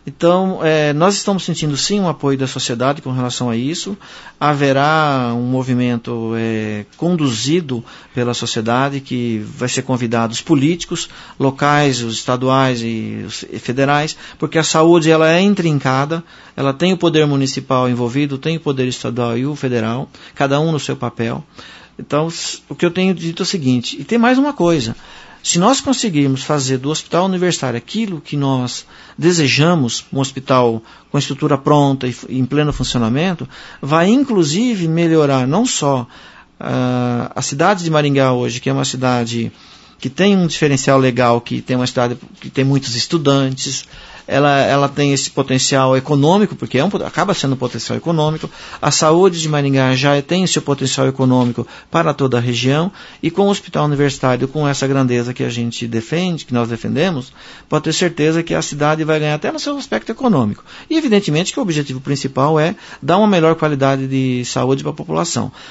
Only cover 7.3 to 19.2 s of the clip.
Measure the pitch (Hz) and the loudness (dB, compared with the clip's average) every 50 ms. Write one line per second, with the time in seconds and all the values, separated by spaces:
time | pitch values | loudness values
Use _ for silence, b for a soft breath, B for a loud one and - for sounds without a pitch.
7.3 | 113 110 113 135 160 180 165 135 127 117 117 B B B B B - 127 120 120 | -2 -2 -2 0 0 0 0 -2 -6 -8 -8 B B B B B -4 -4 -2 -2
8.3 | 120 - 120 117 - 120 110 113 117 127 135 143 139 139 135 - 131 123 120 117 | -2 -4 -4 -4 -4 -4 -2 0 0 0 0 -2 -4 -6 -8 -6 -6 -4 -4 -2
9.3 | 113 107 107 110 113 - 127 127 - 131 123 - 131 120 123 113 117 117 117 113 | -4 -4 -6 -8 -8 -6 -6 -4 -4 -4 -2 -2 -2 -2 -2 0 0 0 0 0
10.3 | 113 - - - 165 139 131 156 180 170 - - 175 165 - - B B B B | -2 -6 0 2 2 4 4 2 0 0 -4 -8 -8 -8 -8 -10 B B B B
11.3 | B B 131 135 135 135 147 143 147 147 147 139 127 120 120 113 113 110 - - | B B -2 -2 0 0 0 2 2 4 2 2 0 0 -2 -4 -6 -6 -2 -2
12.3 | 127 123 127 131 131 135 135 131 127 117 113 117 113 110 110 107 107 107 101 98 | -2 0 0 2 2 2 2 2 0 -2 -4 -4 -4 -4 -6 -6 -8 -8 -10 -10
13.3 | 110 - - - - 110 - - 120 135 135 139 147 147 151 156 - B B B | -10 -12 -12 -12 -12 -12 -6 -6 -2 0 2 2 2 0 0 -4 -6 B B B
14.3 | B B - 147 - 160 156 - - 160 160 170 170 175 151 160 160 160 160 160 | B B -6 -2 0 0 0 2 4 4 6 8 6 6 6 6 4 6 6 4
15.3 | 165 175 196 202 208 190 170 165 151 139 - 135 131 131 143 151 165 170 170 B | 4 4 4 2 2 2 2 0 0 2 0 0 0 0 0 -2 -4 -6 -8 B
16.3 | B B B B B - 139 139 139 135 170 185 190 175 170 170 151 156 151 147 | B B B B B -4 -2 -2 0 2 2 2 2 2 2 2 4 4 2 4
17.3 | 143 139 135 131 - 143 131 - 135 127 127 123 123 120 123 117 120 139 147 143 | 2 2 0 0 -2 -6 -4 -2 0 0 2 0 0 0 -2 -2 0 -2 -2 -2
18.3 | 139 131 - 156 165 160 - 151 135 131 127 127 120 - - 120 117 123 | -4 -4 -4 -4 -4 -2 -2 -2 -2 0 -2 -2 -2 -4 -6 -6 -2 -2